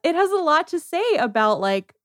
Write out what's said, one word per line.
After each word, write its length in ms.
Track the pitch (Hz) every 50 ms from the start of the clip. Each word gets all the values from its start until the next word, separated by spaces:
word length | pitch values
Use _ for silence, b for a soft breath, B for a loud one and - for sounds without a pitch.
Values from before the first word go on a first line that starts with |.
| -
It 100 | 330 330
has 160 | 349 403 370
a 60 | 403
lot 320 | 381 349 302 302 320 349 -
to 100 | 349 330
say 360 | - - 339 349 440 480 415
about, 440 | - 247 226 202 220 214 214 208 143
like, 340 | 196 196 196 196 190 _ _ _